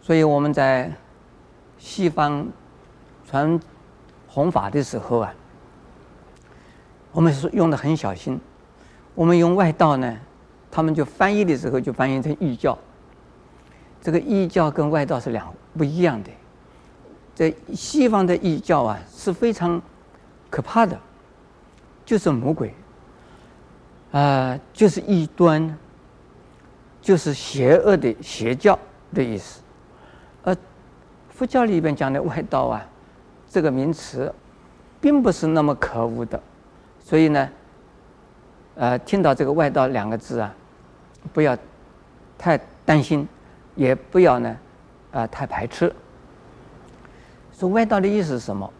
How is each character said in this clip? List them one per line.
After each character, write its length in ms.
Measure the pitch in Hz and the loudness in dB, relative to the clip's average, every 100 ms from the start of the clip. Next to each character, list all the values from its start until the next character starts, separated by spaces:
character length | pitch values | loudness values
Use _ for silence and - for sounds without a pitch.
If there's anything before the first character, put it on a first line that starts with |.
所 140 | - | 2
以 80 | 165 | 4
我 160 | 156 147 | 4 2
们 140 | 147 | 0
在 380 | 143 135 131 127 151 - - - - - - - - | 2 2 2 -2 -10 -20 -20 -20 -20 -20 -20 -20 -20
西 300 | - - 180 | -18 -2 -2
方 380 | 156 147 147 151 - - - - - - - - | 0 -2 -2 -8 -12 -20 -20 -20 -20 -20 -20 -6
传 300 | 135 151 165 - - - - - - - | -2 0 0 -4 -20 -20 -20 -20 -20 -14
弘 220 | - 156 | -2 0
法 200 | 160 98 | 0 -2
的 120 | 139 | -4
时 160 | 135 120 | -4 -6
候 200 | - 120 | -2 -2
啊， 160 | 101 - - - - - - - - - - - - - - - - - - | -2 -8 -20 -20 -20 -20 -20 -20 -20 -20 -20 -20 -20 -20 -20 -20 -20 -20 -10
我 100 | - | 2
们 120 | 165 | 2
是 160 | 139 151 | 2 -4
用 180 | - 165 | 0 0
得 80 | 143 | 0
很 200 | 143 156 | -2 -4
小 180 | 104 | -4
心。 260 | 92 - 131 - - - _ - - - | -8 -8 -10 -10 -20 -20 _ -20 -20 -20
我 100 | - | -2
们 120 | 165 175 | 2 4
用 180 | 170 | 4
外 160 | 180 180 | 4 0
道 240 | 151 165 139 | 4 2 2
呢， 200 | 127 110 131 - - - - | -2 -8 -16 -20 -20 -20 -10
他 120 | - | -2
们 120 | 160 | -2
就 100 | 156 | 0
翻 320 | 139 - 190 208 | -4 0 0 2
译 80 | |
的 120 | 196 139 | 0 0
时 120 | 147 | -2
候 100 | 127 | -4
就 140 | 127 | -4
翻 180 | 120 131 | -2 -2
译 120 | 135 | -2
成 120 | 127 147 | -4 -4
异 160 | 170 120 | -4 -2
教。 200 | 143 120 - - - - - - - - - - - - | -4 -4 -10 -20 -20 -20 -20 -20 -20 -20 -20 -20 -20 -10
这 100 | - | -2
个 80 | 165 | -2
异 300 | 285 202 180 | 0 0 0
教 220 | 185 156 | 2 0
跟 200 | 147 147 | 2 0
外 140 | 156 | 0
道 160 | 139 135 | -2 -4
是 100 | 135 | -4
两， 220 | 113 - - - 160 | -8 -8 -18 -16 -4
不 80 | |
一 180 | 147 156 | -4 2
样 180 | 175 117 | 0 0
的。 60 | 98 - - - - - - - - - - | -10 -18 -20 -20 -20 -20 -20 -20 -20 -20 -20
在 200 | - 160 156 - | -2 -2 -2 -12
西 340 | - - 302 254 | -12 -4 2 4
方 180 | 214 185 | 4 2
的 100 | 180 | 2
异 200 | 185 151 | 0 -4
教 240 | - 160 | 0 0
啊， 160 | 120 101 - | 0 -4 -10
是 240 | - - | -10 -6
非 200 | 175 233 | -2 -2
常 280 | 214 175 170 - - - - - - - | 0 -2 -4 -6 -20 -20 -20 -20 -20 -10
可 100 | - | -8
怕 240 | - - | -4 0
的， 140 | 220 - - - - - - _ - _ - - | 0 -2 -14 -20 -20 -20 -20 _ -20 _ -20 -20
就 140 | - 220 | -2 0
是 120 | - | 2
魔 220 | 131 127 | 0 0
鬼， 220 | 156 110 - - - - - - - - - - - - - - | -2 -4 -8 -20 -20 -20 -20 -20 -20 -20 -20 -20 -20 -20 -20 -6
啊， 480 | 143 143 139 131 127 - | 0 2 2 -2 -6 -12
就 160 | - 214 | 2 2
是 120 | 151 | 4
异 220 | - 190 156 | 0 0 0
端， 480 | - 175 156 160 156 - - - - - - - - - - - - | 2 4 4 -2 -6 -16 -20 -20 -20 -20 -20 -20 -20 -20 -20 -20 -16
就 160 | - 185 | 2 2
是 160 | 156 | 2
邪 420 | 139 - 139 127 | -6 -8 -2 4
恶 220 | 170 202 190 | 6 6 2
的 180 | 131 107 | 2 -4
邪 340 | - - 113 | -10 -6 -4
教 220 | 131 214 190 - - - | 2 2 2 -2 -20 -10
的 80 | 180 | -4
意 160 | 123 107 | -4 -4
思。 240 | - - - - - - - - - - | -10 -20 -20 -20 -20 -20 -20 -20 -20 -10
而 120 | - 180 - - - - - - - | -6 -6 -6 -20 -20 -20 -20 -20 -20
佛 180 | - 254 | -8 -2
教 180 | 254 | 0
里 160 | 233 180 | 2 2
边 140 | 160 | 0
讲 180 | 143 135 | -2 -2
的 80 | 135 | -2
外 220 | 151 139 - | -4 -6 -4
道 140 | 135 | -2
啊， 200 | 127 113 - - - - - - - | -2 -4 -10 -20 -20 -20 -20 -20 -6
这 140 | 190 | 0
个 80 | 156 | 0
名 220 | 131 139 | 0 -2
词 420 | 160 - 131 135 - - - - - - - | -4 -8 -8 -8 -8 -20 -20 -20 -20 -20 -2
并 220 | 294 294 | 2 4
不 80 | 240 | 2
是 160 | 170 160 | 0 0
那 160 | 160 | 2
么 100 | 147 139 | 2 0
可 280 | - 117 | -4 -4
恶 200 | 117 117 | -4 -4
的， 180 | 117 - - - - - - - | -8 -10 -12 -20 -20 -20 -20 -20
所 180 | - 160 | -2 2
以 120 | 160 | 4
呢， 200 | 147 135 - - - - - - - - - - - - | 2 -2 -6 -20 -20 -20 -20 -20 -20 -20 -20 -20 -20 -20
呃， 240 | - - - | -4 -2 -2
听 240 | - 202 | -2 2
到 100 | 170 | 2
这 120 | 135 | 2
个 80 | 135 | 0
外 180 | 151 151 | 0 0
道 160 | 156 131 | 2 0
两 240 | 127 104 | 0 -4
个 80 | 113 | -6
字 220 | - 120 | -6 -6
啊， 120 | 104 - - - - - - - - | -6 -10 -20 -20 -20 -20 -20 -20 -8
不 80 | - | 0
要 160 | 151 127 - - - - - - - - | 0 0 -6 -20 -20 -20 -20 -20 -20 -6
太 220 | - 151 - - | 0 0 0 -14
担 160 | - 156 | 2 2
心， 260 | 131 147 143 - - - - | 4 -2 -4 -12 -20 -20 -20
也 200 | - 131 | -2 0
不 240 | 131 - 185 | 0 0 4
要 180 | 175 123 | 4 4
呢， 160 | 117 117 - - - - - | -2 -8 -16 -20 -20 -20 -12
呃， 140 | 135 113 | -6 -6
太 180 | - 131 | -6 -8
排 200 | - 110 | -6 -8
斥。 280 | - 170 - - - - - - - - - - - - - - - - | -2 -2 -2 -20 -20 -20 -20 -20 -20 -20 -20 -20 -20 -20 -20 -20 -20 -20
说 160 | - 185 | -6 -2
外 180 | 208 226 | 0 0
道 120 | 214 | 0
的 60 | 190 | 0
意 140 | 208 | -2
思 120 | 170 | -2
是 80 | 127 | -6
什 140 | 110 | -6
么？ 160 | 98 98 - | -10 -10 -14